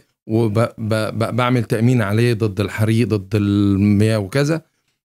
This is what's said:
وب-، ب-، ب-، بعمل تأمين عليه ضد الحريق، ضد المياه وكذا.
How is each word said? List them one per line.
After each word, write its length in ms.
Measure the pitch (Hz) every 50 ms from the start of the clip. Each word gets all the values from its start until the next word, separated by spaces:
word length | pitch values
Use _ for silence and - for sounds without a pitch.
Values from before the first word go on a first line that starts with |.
| _ _ _ _ _
وب-، 320 | - 110 113 117 110 101 113
ب-، 600 | 117 - - - 113 104 113 110 107 104 113 107
ب-، 160 | 110 95 113
بعمل 280 | 117 123 123 127 123 107
تأمين 380 | - 123 107 113 123 131 120
عليه 320 | 107 98 104 110 120 120 120
ضد 260 | 98 113 107 95 98
الحريق، 480 | 101 95 - - 110 107 113 113 117
ضد 280 | 98 110 104 95 95 104
المياه 800 | 107 104 101 101 101 101 101 98 95 101 104 104 98 107 110 110
وكذا. 440 | 107 101 92 - 139 143 143 165 160 - _ _ _ _ _ _ _